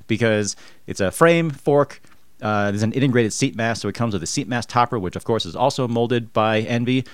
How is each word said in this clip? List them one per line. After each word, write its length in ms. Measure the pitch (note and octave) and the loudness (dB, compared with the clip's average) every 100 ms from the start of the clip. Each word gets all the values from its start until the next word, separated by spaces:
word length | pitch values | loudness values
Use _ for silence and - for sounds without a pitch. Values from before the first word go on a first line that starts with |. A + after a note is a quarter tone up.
| - | -4
because 480 | A2+ A2+ G#2+ G2+ - - - - | 0 2 2 -2 -6 -16 -20 -12
it's 140 | - | -2
a 100 | F#2+ | -2
frame, 400 | - E3 E3+ E3 | 4 4 4 0
fork, 500 | C#3 - C#3+ C#3+ - - - - - | -4 2 2 2 -4 -20 -20 -20 -8
uh, 300 | A2 G#2+ G2+ | -2 0 0
there's 120 | G2+ | 0
an 100 | A2 | -2
integrated 400 | C3+ C3+ B2 A2 | 0 2 2 2
seat 240 | - C3+ G#2+ | 0 -2 -2
mast, 260 | A#2 A2+ | -4 -2
so 60 | G#2 | -6
it 60 | |
comes 200 | G2 A#2+ | -4 -2
with 80 | G2 | -2
a 40 | D#2 | -4
seat 200 | - C#3 | -6 -4
mast 200 | B2 A2 | -6 -2
topper, 300 | B2 A#2+ B2 | 2 2 0
which 180 | F2+ - | -4 -6
of 80 | |
course 200 | - A2+ | -4 -4
is 120 | F2+ E2 | -4 0
also 320 | C3 - B2 | 0 0 -2
molded 440 | A#2 A#2 A#2+ A2 | 0 2 0 -2
by 280 | - A2 A2 | 0 2 0
N 240 | A2+ A#2+ | 0 -2
V, 200 | A#2+ C3 B2+ | 0 -2 -2